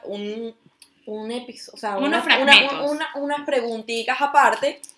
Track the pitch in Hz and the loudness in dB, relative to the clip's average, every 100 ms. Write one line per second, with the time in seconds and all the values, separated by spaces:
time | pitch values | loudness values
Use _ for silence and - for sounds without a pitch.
0 | - 202 208 214 226 220 _ _ _ _ | -8 -8 -8 -8 -10 -12 _ _ _ _
1 | - 214 220 240 247 - - - 220 202 | -14 -10 -8 -8 -10 -16 -18 -10 -6 -2
2 | 285 339 330 240 277 302 277 285 285 294 | 0 0 2 4 8 6 6 -2 -2 -4
3 | 311 277 285 294 294 269 233 226 220 226 | -6 -6 -6 -6 -2 -2 -2 -6 -6 -6
4 | 226 254 285 285 254 - 277 - - | -4 -2 2 4 4 4 -2 -4 -14